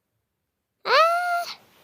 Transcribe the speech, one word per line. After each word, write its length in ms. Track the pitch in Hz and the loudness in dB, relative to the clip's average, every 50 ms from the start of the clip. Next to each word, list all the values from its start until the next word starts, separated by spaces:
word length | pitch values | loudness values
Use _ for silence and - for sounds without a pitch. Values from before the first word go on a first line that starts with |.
| _ _ _ _ _ _ _ _ _ _ _ _ _ _ _ _ _ | _ _ _ _ _ _ _ _ _ _ _ _ _ _ _ _ _
Aa! 600 | - 466 571 640 659 679 698 719 698 698 698 698 - - - _ _ _ _ | 0 2 4 4 4 2 -2 -2 -4 -4 -6 -6 -10 -14 -18 _ _ _ _